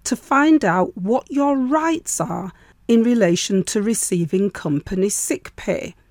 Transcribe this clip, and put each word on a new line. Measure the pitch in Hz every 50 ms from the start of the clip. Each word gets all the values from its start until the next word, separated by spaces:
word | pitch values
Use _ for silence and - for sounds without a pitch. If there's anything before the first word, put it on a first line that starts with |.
| -
to | - 247
find | - - - 277 277 294 311 311 302 -
out | 185 165 185 180 - - 208
what | 180 196 233 277 - -
your | 277 285 285 285 277
rights | 269 254 254 294 311 311 330 330 - - - - -
are | - - 165 175 185 185 - _ - _ _ _ _ -
in | 233 226 226
relation | 240 240 233 202 170 170 - - - 196 190 180
to | - - 220 202
receiving | 220 226 - - - 190 175 170 151 - 185 202 196
company | - - - 160 143 147 - - 196 185 185 208
sick | - - - - - - - - -
pay. | - - - 175 - - - - _ _ _